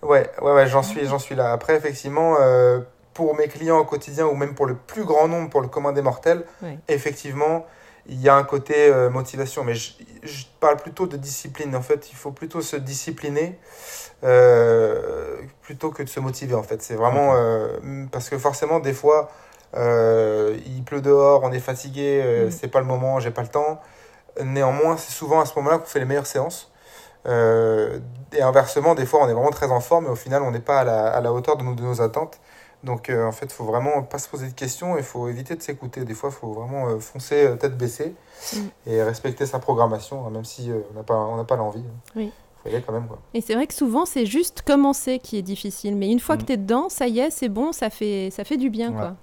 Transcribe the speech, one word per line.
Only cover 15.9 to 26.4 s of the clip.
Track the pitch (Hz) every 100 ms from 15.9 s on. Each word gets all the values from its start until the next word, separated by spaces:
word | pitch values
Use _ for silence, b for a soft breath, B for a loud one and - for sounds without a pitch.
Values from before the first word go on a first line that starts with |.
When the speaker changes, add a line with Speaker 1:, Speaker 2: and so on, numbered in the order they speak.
Speaker 1:
que | 117
de | 139
se | -
motiver, | 135 123 139
en | 120
fait. | 104 110
C'est | -
vraiment, | 113 120 131 143
Speaker 3:
Ok. | 127
Speaker 1:
euh, | 117 113 110 - 135 139 135
parce | 127 127
que | 143
forcément, | 143 135 151 165
des | 139
fois, | 131 143 151 151 B B B B -
euh, | 120 117 113 113 110 107 107 110 -
il | 127
pleut | 127 143
dehors, | 139 139 139 139
on | 131
est | 127
fatigué, | 123 131 139 135 143 139
euh, | 131 - 185
Speaker 2:
Mm. |
Speaker 1:
c'est | 175 -
pas | 135
le | 131
moment, | 127 131 131
j'ai | 117
pas | 113
le | 113
temps. | 147 151 156 B B B B B -
Néanmoins, | 135 135 135 135 160 160
c'est | -
souvent | - 147 156
à | 156
ce | -
moment-là | 143 160
qu'on | 165
fait | 147
les |
meilleures | 127 143 139
séances. | -